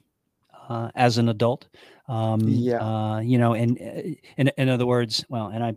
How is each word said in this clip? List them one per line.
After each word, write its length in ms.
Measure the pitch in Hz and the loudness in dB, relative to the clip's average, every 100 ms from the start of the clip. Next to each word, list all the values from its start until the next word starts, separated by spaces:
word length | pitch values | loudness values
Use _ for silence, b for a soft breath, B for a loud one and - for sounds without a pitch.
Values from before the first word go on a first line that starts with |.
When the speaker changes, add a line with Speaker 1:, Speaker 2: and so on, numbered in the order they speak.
| _ _ _ _ _ - - | _ _ _ _ _ -20 -10
Speaker 1:
uh, 220 | 117 117 - | -6 -4 2
as 220 | 123 117 | 2 4
an 100 | 117 | 2
adult? 380 | 107 117 135 - B B B - | 2 0 0 -8 B B B -8
Um, 300 | 113 110 110 | -2 0 2
Speaker 2:
Yeah. 420 | 110 120 123 117 | 2 2 2 0
Speaker 1:
uh, 360 | 110 110 107 110 | -2 -2 -2 -2
you 160 | 113 123 | 2 4
know, 160 | 117 | 4
and, 260 | 113 117 123 | 2 0 -2
uh, 360 | 101 - - 147 - B | -4 -10 -10 -10 -10 B
in, 140 | 135 - | 0 2
in 100 | 131 | 0
other 180 | 123 123 | 2 2
words, 400 | 123 117 - - | 0 0 -4 -6
well, 180 | 120 101 | -8 -6
and 160 | 113 | -6
I, 120 | 117 | -6